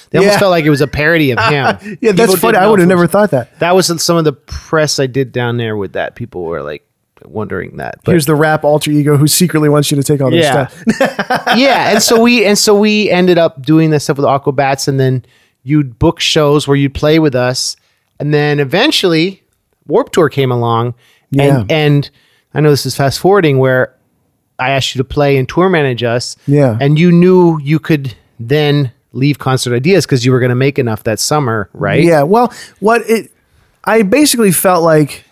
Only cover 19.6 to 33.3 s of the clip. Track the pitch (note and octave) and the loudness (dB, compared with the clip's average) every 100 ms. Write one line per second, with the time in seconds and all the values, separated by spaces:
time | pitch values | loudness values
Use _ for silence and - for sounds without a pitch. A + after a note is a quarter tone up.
19.6 | _ _ - F3+ C4+ - D3+ - C3 B2 | _ _ -4 -2 0 0 0 0 -2 0
20.6 | A#2 A2+ A#2+ - _ _ - C#3 C#3 C3+ | 0 0 -2 -8 _ _ -6 0 2 2
21.6 | G2+ D#3 D3+ C#3+ - _ _ _ _ C#3 | 0 0 2 0 -2 _ _ _ _ 0
22.6 | D3+ C#3+ C3+ - C#3 - F3 G3+ D#3+ C3+ | 2 2 -2 -4 -4 0 0 2 2 0
23.6 | C3 B2+ - _ _ _ _ _ _ - | 0 0 -2 _ _ _ _ _ _ -6
24.6 | C3 C3+ - B2 B2 D3 C#3+ C#3 B2+ - | -4 -2 -4 -6 -6 -2 0 0 -2 -2
25.6 | F#3 E3+ C#3 A#2+ A#2+ A#2+ - - - D3 | 0 0 -2 -2 -2 -4 -6 -10 -2 2
26.6 | C3+ A#2 C#3+ D3+ F3 E3+ F3+ F#3 F3 D#3+ | 2 0 0 2 4 4 4 4 2 0
27.6 | C#3 D#3 - D#3 C3+ - _ - A#2 D3 | -2 -4 -2 -4 -4 -14 _ -12 -4 0
28.6 | D3 D3 C3+ - _ A#2 C#3 C#3 C3+ C3 | 0 0 -2 -8 _ -2 -2 -2 -2 -2
29.6 | B2 A#2+ D3 F#3+ - C3+ B2 B2+ B2 B2 | -2 -2 2 0 2 0 0 0 0 0
30.6 | C#3 C#3+ A#2+ A2 A#2 B2+ - D3+ C3 A2+ | -2 -2 -4 -4 -4 -4 -2 -2 -2 -4
31.6 | F#2+ - G2 A2 E3+ D#3 C#3+ A3+ B3 - | -6 -6 -2 2 2 2 2 2 0 -4
32.6 | - - G3+ A#3 F#3+ A3+ C#3+ | -20 -4 0 0 0 -4 -4